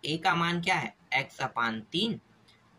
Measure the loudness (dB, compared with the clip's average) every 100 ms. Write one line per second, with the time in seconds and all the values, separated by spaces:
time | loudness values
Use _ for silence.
0 | -4 0 2 4 2 0 2 0 0 -8
1 | -4 -2 -2 -4 -4 0 0 -2 -4 -2
2 | -2 -2 -10 -20 -20 -20 _